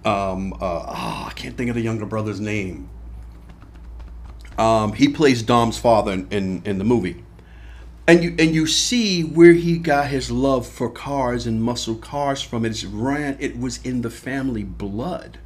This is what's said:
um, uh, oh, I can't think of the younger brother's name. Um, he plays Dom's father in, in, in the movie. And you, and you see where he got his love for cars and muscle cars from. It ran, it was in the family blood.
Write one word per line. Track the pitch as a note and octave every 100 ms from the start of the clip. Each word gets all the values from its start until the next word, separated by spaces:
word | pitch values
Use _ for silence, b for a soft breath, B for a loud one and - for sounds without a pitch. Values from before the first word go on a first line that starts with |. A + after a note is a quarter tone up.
| A2+
um, | G2+ G2 F#2+ F#2+
uh, | F2 F#2+ E2+ -
oh, | - - - -
I | -
can't | -
think | A#2+ A#2+
of | A#2+
the |
younger | A2+ A2 G#2
brother's | G#2+ G#2+ G2
name. | G#2+ G#2+ F#2+ D#2 - - - - - - - - - - - - - - - - - -
Um, | A2+ A2+ G#2+
he | G#2 C#3
plays | C#3+ D3 B2
Dom's | A2 A#2+ A#2 -
father | A#2+ A2 G#2
in, | F#2+ F2+
in, | G2+ F#2+ F2+
in | G#2 G2
the |
movie. | G#2 A#2+ F#2 - - - B B B B B - -
And | E3+
you, | E3+ E3
and | D#3+
you | D#3+ D#3
see | - - B3 G#3+ F3
where | D#3+ D3+ E3+
he | E3+ E3+ E3+
got | E3 C#3+ C3+
his | C3+ B2
love | A#2+ C3+ C3 A2
for | - A#2+
cars | - C#3 C#3 B2 B2 A#2
and | A2+
muscle | A2+ A#2+ -
cars | A2+ - C#3+ C#3+ C#3
from. | - A#2+
It | A2+ G#2+ F#2+
ran, | G#2 B2+ C#3+ C#3+ C#3
it | C#3+ A#2+
was | B2+ A#2
in | C3 B2
the | A#2
family | - - C3+ C3 A2+
blood. | G2 F2+ G2+ G2+ C3+ F3+ - -